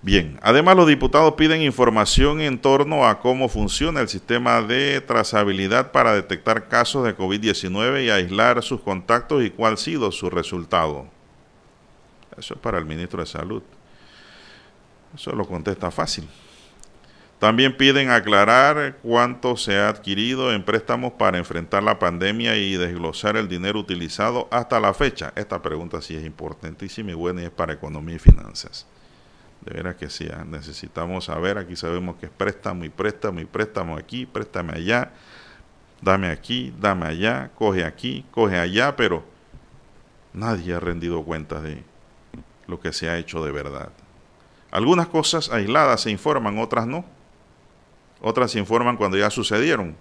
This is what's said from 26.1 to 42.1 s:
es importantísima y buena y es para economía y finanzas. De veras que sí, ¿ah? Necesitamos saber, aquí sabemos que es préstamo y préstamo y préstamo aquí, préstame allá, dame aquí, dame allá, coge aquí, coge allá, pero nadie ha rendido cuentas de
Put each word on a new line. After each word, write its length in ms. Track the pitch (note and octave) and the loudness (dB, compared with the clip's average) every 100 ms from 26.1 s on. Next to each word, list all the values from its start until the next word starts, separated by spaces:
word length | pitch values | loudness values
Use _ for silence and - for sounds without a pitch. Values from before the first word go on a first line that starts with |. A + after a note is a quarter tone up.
| D#2+ | -12
es 100 | D#2 | -12
importantísima 840 | D2+ D#2 D2+ E2 D#2 G2 - G#2+ | -12 -14 -12 -16 -14 -14 -12 -10
y 20 | |
buena 300 | E2 F2 F2+ | -6 -6 -6
y 20 | E2+ | -10
es 60 | |
para 220 | - E2 | -6 -6
economía 420 | D2+ D2+ D2+ D#2+ E2 | -6 -10 -10 -10 4
y 40 | |
finanzas. 680 | - - G#1 - - - - _ - _ _ _ _ _ | 8 8 6 -14 -14 -16 -20 _ -20 _ _ _ _ _
De 140 | - E2 | -14 -8
veras 200 | F2 E2+ | -8 -8
que 140 | D2 | -10
sí, 180 | - D#2 | -10 -10
¿ah? 100 | D#2+ | -10
Necesitamos 840 | D#2+ D#2 D2 D2 D2+ - E2+ F#2 E2 | -12 -12 -14 -16 -12 -8 -6 -6 -6
saber, 340 | D#2+ F2+ G2+ | -4 -4 -4
aquí 160 | F2 F2 | -8 -10
sabemos 400 | E2 F2+ F2+ E2+ | -6 -6 -6 -10
que 100 | - | -16
es 60 | |
préstamo 520 | _ G2 F#2+ G#2 F#2 | _ -4 -4 -8 -8
y 60 | D#2+ | -10
préstamo 520 | - G2+ G#2+ G#2+ E2+ | -4 -4 -4 -6 -6
y 40 | D#2+ | -8
préstamo 500 | F2+ G#2+ - F2 D#2 | -6 -4 -4 -8 -10
aquí, 300 | D#2 B2 B2+ | -10 -12 -10
préstame 480 | - G#2+ - E2+ | -10 -8 -8 -8
allá, 380 | D#2+ F2 A#2+ B2+ - - - - - - _ _ _ | -6 -2 -2 -4 -12 -20 -20 -20 -20 -20 _ _ _
dame 300 | F#2+ F#2+ F#2 | 0 2 0
aquí, 420 | D#2 - B2 B2+ G#2+ | -6 -6 -6 -6 -4
dame 260 | G2+ F#2+ D#2+ | -2 0 -4
allá, 460 | E2 G#2 B2+ C3 | -2 -2 -2 -8
coge 320 | - G#2+ F#2 E2 | -2 0 0 -2
aquí, 400 | - A#2+ C3+ - | -6 -10 -10 -8
coge 260 | - A2 F#2 | 0 2 2
allá, 380 | F2 G2+ C3+ C#3 | 0 2 0 2
pero 280 | A2 E2+ - _ _ - _ - _ - _ _ _ | 0 0 -6 _ _ -20 _ -20 _ -20 _ _ _
nadie 400 | F#2 A2 G#2 F2 | -8 -4 -4 -4
ha 60 | F2 | -4
rendido 420 | E2+ E2+ E2+ E2+ | -4 -4 -4 -4
cuentas 400 | D#2 D#2+ D2+ D#2 | -4 -8 -8 -10
de 220 | D#2 D2+ - _ _ | -10 -12 -16 _ _